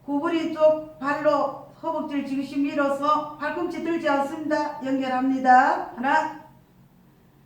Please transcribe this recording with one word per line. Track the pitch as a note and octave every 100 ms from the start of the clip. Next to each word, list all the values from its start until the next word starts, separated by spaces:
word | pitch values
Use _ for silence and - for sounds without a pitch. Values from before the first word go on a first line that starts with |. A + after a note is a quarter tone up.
| -
구부린 | C#4+ E4 E4 D4
쪽 | D#4 D#4 D#4 - -
발로 | C4+ D4 D4+ C#4 - - - -
허벅지를 | D#4 D#4 - C#4
지그시 | - C4+ C4+ C#4
밀어서 | C#4+ D4+ C#4 C#4 C#4+ D4+ D4+ -
팔꿈치 | D4 D#4+ E4+ D#4
들지 | E4 E4 D4+
않습니다. | C#4 C#4 D#4 D4+ D4+ D4 - C4
연결합니다. | C4+ B3+ B3+ C4 C4 C4 B3+ C#4+ - - -
하나, | C4 D#4 D#4 - - - _ _ - _ _ _ _ _